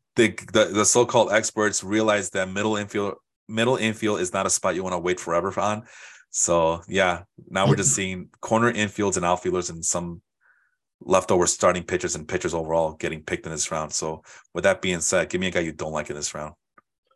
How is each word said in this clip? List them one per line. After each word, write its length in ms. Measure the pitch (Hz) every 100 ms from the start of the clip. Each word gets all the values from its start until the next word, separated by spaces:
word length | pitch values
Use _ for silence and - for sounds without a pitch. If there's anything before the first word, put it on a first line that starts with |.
| _ -
the, 120 | - - -
the, 140 | 113 95
the 180 | 98
so-called 480 | 104 - 120 123 95
experts 500 | 107 110 - 107 92
realize 460 | 95 107 110 104 92
that 200 | 98 92
middle 260 | 95 107 107
infield, 380 | 104 104 101 - _ _ -
middle 280 | 110 117 123
infield 440 | 110 107 107 101
is 140 | 90
not 100 | 98 95
a 40 |
spot 240 | - 98
you 100 | 87
wanna 140 | 92 90
wait 200 | 87 90
forever 380 | - 85 95 95
on. 260 | 101 107 - - - - _
So, 460 | - - 85 80 85 -
yeah, 360 | 92 92 87 92 - -
now 180 | 92 98
we're 80 | 98
just 180 | 92
<laughs> 0 |
seeing 340 | - 95 92 87 _
corner 320 | - 113 120
infields 440 | 113 104 - 101 92
and 100 | 87
outfielders 420 | 90 92 90 85
and 160 | 82
some 380 | 82 87 87 85 _ _ _ _ _ _ _ _
leftover 460 | - 95 - 92 85
starting 360 | - 95 90
pitchers 320 | 85 87 87
and 120 | 82 76
pitchers 260 | 92 85
overall 400 | 82 80 82 80
getting 280 | 78 82 78
picked 220 | - 85
in 80 | 82
this 180 | 78 -
round. 220 | 80 78
So, 300 | - 78 80 - - -
with 100 | 82
that 160 | 95 92
being 200 | 95 87
said, 280 | - 92 85
give 120 | 90
me 80 | 92
a 20 |
guy 100 | 87
you 120 | 82
don't 200 | 78 80
like 160 | 78 71
in 80 | 73
this 180 | 76
round. 200 | 76 76 - _ _ _ _ _